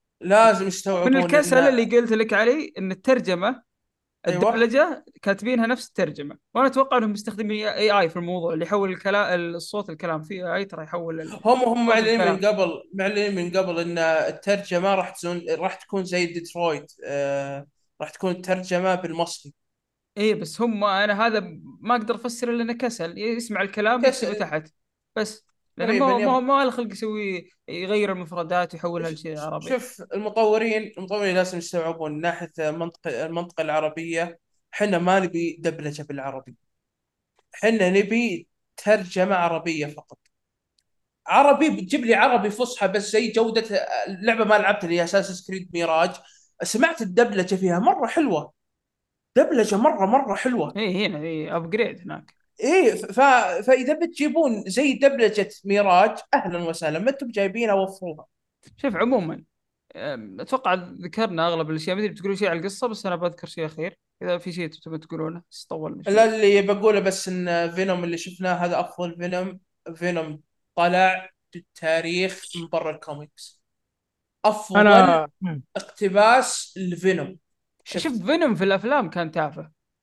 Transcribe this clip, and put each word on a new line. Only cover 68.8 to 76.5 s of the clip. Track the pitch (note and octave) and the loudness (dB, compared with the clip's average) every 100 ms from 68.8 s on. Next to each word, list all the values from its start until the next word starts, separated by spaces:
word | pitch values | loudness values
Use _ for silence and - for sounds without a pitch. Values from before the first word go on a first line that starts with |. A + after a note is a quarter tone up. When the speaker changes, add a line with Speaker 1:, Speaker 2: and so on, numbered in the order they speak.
| F3+ - F3 E3+ | -4 -6 -8 -6
Speaker 1:
فينوم. | F3+ F3+ F#3+ F#3 _ _ - E3 | -6 -4 -6 -10 _ _ -18 -6
فينوم | F3 E3+ D#3+ D3+ - _ _ - | -4 -4 -6 -10 -18 _ _ 0
طلع | F3 F3+ F#3 F#3 - _ _ | 2 4 4 2 -6 _ _
بالتاريخ | F3 - - D#3+ E3 E3 F3+ F#3 F#3 - F3 | -20 -20 -8 -2 0 0 -2 -2 -4 -12 -12
من | E3+ | -6
برا | E3 D#3+ | -4 -4
الكوميكس. | D#3+ - D3 D3+ _ - _ _ _ _ _ _ _ _ _ G#3+ | -8 -12 -14 -14 _ -20 _ _ _ _ _ _ _ _ _ 0
أفضل | G#3+ - G3 | 0 0 6
Speaker 3:
أنا، | G#3 G3 F#3 E3 D3+ - | 8 10 8 6 0 -6
مم. | F#3 D3+ - F#3+ | -8 -8 -10 -12
Speaker 1:
اقتباس | - - G3+ G3 G#3+ B3+ B3 | -14 -4 0 4 6 6 4